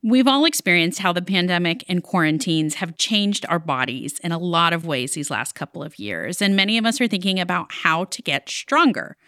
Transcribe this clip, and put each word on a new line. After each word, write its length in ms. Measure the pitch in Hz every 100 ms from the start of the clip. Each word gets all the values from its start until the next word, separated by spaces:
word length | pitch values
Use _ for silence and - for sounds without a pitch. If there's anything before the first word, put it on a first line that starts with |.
| 226
We've 220 | 254 262
all 160 | 269
experienced 560 | 320 302 - 175 165 180
how 140 | 190
the 80 | 175
pandemic 640 | 180 190 180 175 175 175 -
and 160 | 180
quarantines 720 | - 185 156 156 165 160 156 147
have 220 | 175 165
changed 480 | - 214 202 202 -
our 100 | 170
bodies 600 | 160 131 127 131 120 -
in 140 | 175
a 40 | 170
lot 360 | 175 170 170
of 120 | 170 165
ways 280 | 139 123
these 180 | - 143
last 240 | 113 117 -
couple 260 | - -
of 160 | 151 -
years, 440 | 101 87 110 180
and 160 | 202 196
many 200 | 196 226
of 80 | 226
us 140 | 226
are 80 | 240
thinking 320 | 196 185 190
about 320 | 180 180 -
how 320 | - 175 160 190
to 160 | -
get 280 | - 143 -
stronger. 680 | - - 285 330 151 - -